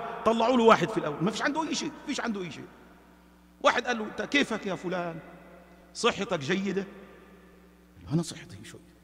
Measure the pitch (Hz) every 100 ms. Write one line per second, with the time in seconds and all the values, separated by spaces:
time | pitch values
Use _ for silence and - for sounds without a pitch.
0 | - - - 226 226 254 226 202 170 -
1 | 151 143 175 208 262 294 320 269 165 -
2 | - 277 - 202 180 131 123 - - -
3 | - - - - - - 269 247 247 240
4 | 214 - 208 285 - 214 202 175 180 180
5 | 175 165 - - - - - - - -
6 | 233 175 196 170 135 190 196 180 190 -
7 | - - - - - - - - - -
8 | 87 151 160 - - 98 107 - - -